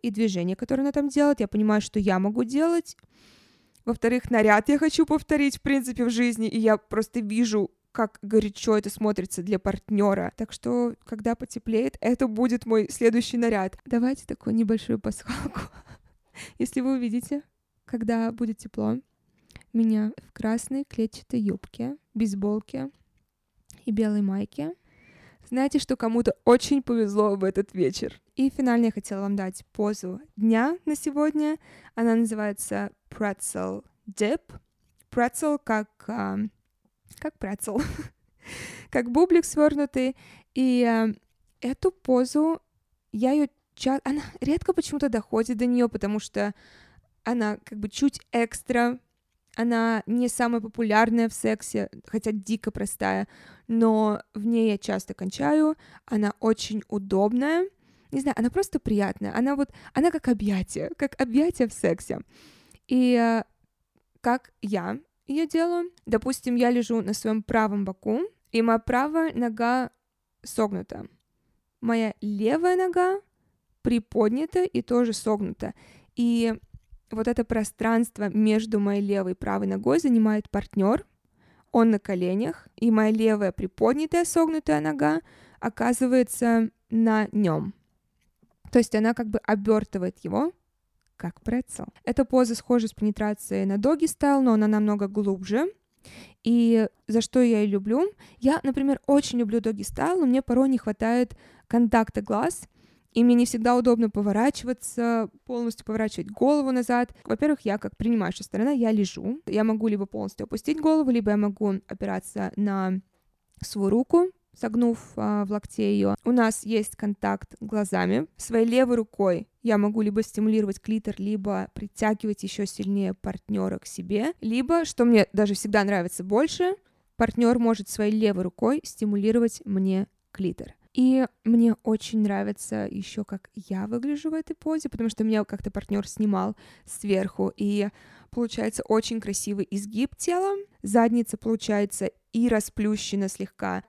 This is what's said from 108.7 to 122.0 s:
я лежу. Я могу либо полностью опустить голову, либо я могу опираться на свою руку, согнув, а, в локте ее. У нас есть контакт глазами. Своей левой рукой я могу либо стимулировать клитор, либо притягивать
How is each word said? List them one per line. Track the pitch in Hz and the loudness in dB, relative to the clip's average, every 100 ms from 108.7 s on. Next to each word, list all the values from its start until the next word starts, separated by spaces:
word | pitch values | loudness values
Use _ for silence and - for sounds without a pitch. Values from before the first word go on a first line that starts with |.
я | 277 226 | 2 2
лежу. | 214 190 - 190 285 - | 2 0 -4 -8 -8 -4
Я | 208 | 0
могу | 220 220 220 | 0 0 0
либо | 208 196 | -2 -4
полностью | 214 196 - - | -8 -8 -8 -8
опустить | - - 311 | -6 -4 0
голову, | 311 311 269 | 2 4 2
либо | 233 208 | 2 2
я | 208 | 2
могу | 208 196 208 190 - | 0 0 -2 -2 -6
опираться | 190 196 185 - 214 190 - | -8 -6 -6 -8 -8 -6 -2
на | 208 196 185 185 - _ _ _ _ - | -2 -2 -2 -4 -8 _ _ _ _ -16
свою | - 202 196 | -10 -2 2
руку, | 220 262 339 370 - _ | 2 4 2 2 -2 _
согнув, | - 226 226 240 226 - - | -8 -4 0 0 0 -6 -6
а, | 214 208 196 | -2 -2 -2
в | |
локте | 208 - - 202 | -4 -6 -4 0
ее. | 202 196 - - | 2 0 0 0
У | |
нас | 247 226 - 208 | 2 2 0 -2
есть | 220 214 - | -2 -4 -6
контакт | 208 202 202 196 - - | -6 -4 -4 -4 -8 -16
глазами. | 214 214 202 185 180 220 320 - | -6 -4 -2 0 0 0 -2 -10
Своей | - 226 226 | -2 2 4
левой | 247 254 240 | 4 4 2
рукой | 214 - 196 170 214 _ | -2 0 0 0 -4 _
я | 233 208 | 0 2
могу | 202 220 | 2 2
либо | 208 208 | 0 0
стимулировать | 220 - 214 220 208 190 | -2 0 0 2 0 -4
клитор, | - 220 214 196 | -4 -4 -4 -6
либо | 196 214 196 190 190 | -4 -4 -2 -4 -6
притягивать | - 208 - | -10 -12 -2